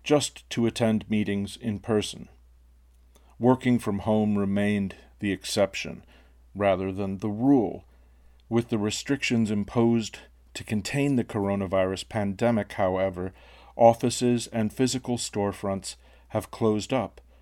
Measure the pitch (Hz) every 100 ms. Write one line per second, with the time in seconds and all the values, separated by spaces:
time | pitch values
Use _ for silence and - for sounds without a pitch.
0 | - 147 - - - - 113 - 113 110
1 | 98 107 101 101 98 - 117 101 107 107
2 | 98 - - - - _ _ _ _ _
3 | _ _ _ - 120 127 127 120 110 101
4 | 110 107 107 101 98 101 101 104 95 -
5 | - - 104 92 - - 98 - - -
6 | - - _ _ _ 95 101 92 95 95
7 | 98 95 107 104 131 139 98 - - _
8 | _ _ - - - 117 117 110 107 -
9 | - 139 - 117 107 104 101 117 117 117
10 | 107 - - _ _ - - 107 - 143
11 | 143 131 110 107 101 98 95 95 95 95
12 | - 113 101 95 117 113 101 - 95 92
13 | 95 90 92 - - - - - 143 143
14 | 123 - 123 120 - 117 107 - 127 127
15 | - 120 - 107 101 98 101 98 - -
16 | - - - 110 - - 110 107 - 131
17 | 98 - - -